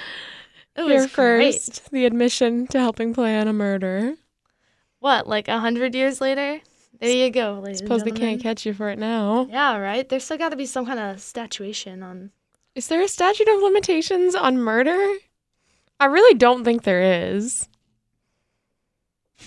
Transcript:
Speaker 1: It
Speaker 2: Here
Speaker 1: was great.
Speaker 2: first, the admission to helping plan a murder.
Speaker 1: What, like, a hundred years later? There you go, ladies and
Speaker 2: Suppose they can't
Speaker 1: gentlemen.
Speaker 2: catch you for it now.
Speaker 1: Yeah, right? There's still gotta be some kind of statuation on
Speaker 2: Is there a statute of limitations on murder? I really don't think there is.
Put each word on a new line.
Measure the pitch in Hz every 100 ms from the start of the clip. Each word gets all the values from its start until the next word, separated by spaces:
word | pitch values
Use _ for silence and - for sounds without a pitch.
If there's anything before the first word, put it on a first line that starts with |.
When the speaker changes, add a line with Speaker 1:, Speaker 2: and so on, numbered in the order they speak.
| - - - - - _ _ -
Speaker 1:
It |
Speaker 2:
Here | 320
Speaker 1:
was | 277 269
great. | - 247 233 277
Speaker 2:
first, | - - - -
the | 269 247
admission | 233 240 - 240 240 247
to | 269
helping | 247 220 233
plan | 233 226 214 214
a |
murder. | 214 202 196 185 190 233 320 _ _ _ _ _ _ _ _
Speaker 1:
What, | 269 240 -
like, | 214 -
a | 226
hundred | 233 233 254
years | 247 269 262
later? | 269 269 285 311 - _ _ _
There | 233
you | 254 254
go, | 247 214 202
ladies | 196 196
and | 208
Speaker 2:
Suppose | 233
they | 214
can't | 220
Speaker 1:
gentlemen. | 226 226
Speaker 2:
catch | 226 226
you | 220
for | 202 208
it | 202
now. | 220 226 202 226 254
Speaker 1:
Yeah, | 240 285 214
right? | 196 233 262
There's | 262
still | - 320
gotta | 330 285
be | 262
some | 262 247
kind | 247
of | 202 196
statuation | - 240 226 - 196 214 196 185
on | 185 180 196 _ _ _ _ -
Speaker 2:
Is | -
there | 330
a | 381
statute | - 370 427 440
of | 403
limitations | 392 403 392 330 - 370 359
on | 349 262 254
murder? | 233 220 262 359 403 392 - _ _ _ _ _ _ -
I | 277
really | 320 466 247
don't | 247 247
think | 233 233
there | - 180 190 175 185
is. | 196 233 - - _ _ _ _ _ _ _ _ _ _ _ _ _ _ _ _ _